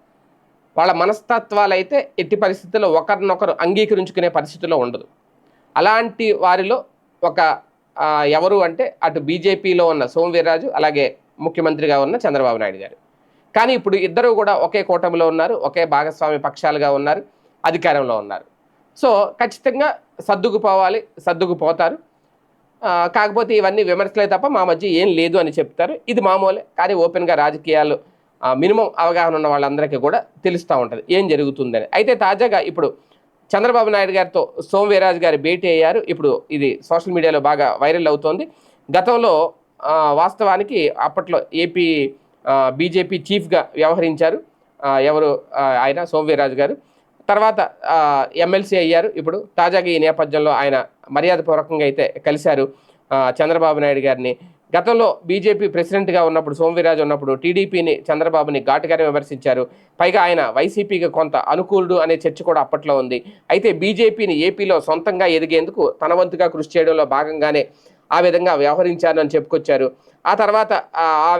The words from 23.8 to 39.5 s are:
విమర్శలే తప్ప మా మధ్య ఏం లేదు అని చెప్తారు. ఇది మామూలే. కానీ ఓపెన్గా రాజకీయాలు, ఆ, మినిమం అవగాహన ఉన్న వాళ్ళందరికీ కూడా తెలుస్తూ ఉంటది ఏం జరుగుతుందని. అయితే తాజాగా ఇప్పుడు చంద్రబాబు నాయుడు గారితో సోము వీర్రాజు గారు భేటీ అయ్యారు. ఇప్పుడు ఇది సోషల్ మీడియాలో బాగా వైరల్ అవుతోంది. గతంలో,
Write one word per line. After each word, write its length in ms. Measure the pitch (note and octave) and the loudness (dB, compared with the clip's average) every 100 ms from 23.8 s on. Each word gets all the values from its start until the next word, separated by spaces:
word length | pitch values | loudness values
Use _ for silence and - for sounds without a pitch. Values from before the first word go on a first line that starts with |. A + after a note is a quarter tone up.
విమర్శలే 420 | F#3 F3+ G3 G#3+ G3+ | 0 0 -2 -2 0
తప్ప 220 | F#3+ C#4 | 0 0
మా 160 | A#3+ | 0
మధ్య 240 | F#3 E3 G3 | 2 0 0
ఏం 280 | E3 G3 E3 | 2 2 2
లేదు 220 | E3 F3+ | 2 2
అని 140 | D#3+ | 0
చెప్తారు. 480 | D3+ D3+ - A3+ C4+ - | -2 -4 -2 -4 -4 -4
ఇది 120 | A#3+ | 0
మామూలే. 420 | G3 F#3+ F#3+ F#3+ - - | 2 2 0 -2 -6 -4
కానీ 160 | F#3 | -2
ఓపెన్గా 400 | F#3+ E3+ F3 E3+ | 2 0 0 0
రాజకీయాలు, 680 | D#3 D3 D3+ D#3+ D3+ D3+ C#3+ - _ _ - | 2 0 -2 0 2 2 -2 -8 _ _ -6
ఆ, 100 | B2+ | -2
మినిమం 380 | C3 F3+ A3 G3+ - | 0 0 0 -2 0
అవగాహన 360 | E3+ E3+ E3 D#3+ | 0 2 0 0
ఉన్న 120 | D3+ | 0
వాళ్ళందరికీ 500 | C#3+ C#3 D3 D3 C#3 | 0 -2 -2 -4 -2
కూడా 260 | C#3+ G#3 - _ | 0 -2 -4 _
తెలుస్తూ 340 | F#3 E3+ - C#3 | -4 -4 -2 -2
ఉంటది 260 | A#2 A#2 - | -2 -6 -2
ఏం 180 | F#3 F#3+ | 0 2
జరుగుతుందని. 580 | D3 C#3+ C#3 B2+ A2+ G#2+ | 0 0 -4 -4 -4 -2
అయితే 220 | F#3+ G#3+ B3 | 0 2 2
తాజాగా 440 | F#3+ G3 A#3+ G3 | 0 0 0 0
ఇప్పుడు 340 | E3+ E3+ D3 - _ _ _ _ - G3+ | -2 -2 -4 -4 _ _ _ _ -4 -2
చంద్రబాబు 320 | A#3 A#3+ G#3+ | 0 0 0
నాయుడు 220 | G3+ F#3+ | 0 0
గారితో 420 | F#3+ F3+ F3+ - - D#3+ | 0 0 -2 -4 -6 -2
సోము 180 | G3 G#3 | 0 2
వీర్రాజు 300 | G3 D#3 E3+ | 4 2 2
గారు 180 | E3 D3+ | 0 0
భేటీ 300 | D#3 F3 F#3 | 0 -2 0
అయ్యారు. 320 | D#3+ D#3+ G#3+ - | 2 2 2 -2
ఇప్పుడు 320 | D#3 D3 A#2+ - | -2 0 -2 -4
ఇది 280 | D3+ C#3 - - | -4 -2 -2 -2
సోషల్ 240 | E3 F#3 | -2 -2
మీడియాలో 260 | F3 D#3+ D3+ | 0 0 2
బాగా 380 | C#3 D3 C3+ - | 0 2 0 0
వైరల్ 260 | C#3+ E3+ D#3+ | 0 2 0
అవుతోంది. 400 | D3 D#3 F#3 D#4 _ _ _ - E3 | 0 -2 -4 -6 _ _ _ -2 0
గతంలో, 540 | F#3 A#3+ A#3 D#3 E3 | 2 2 2 2 0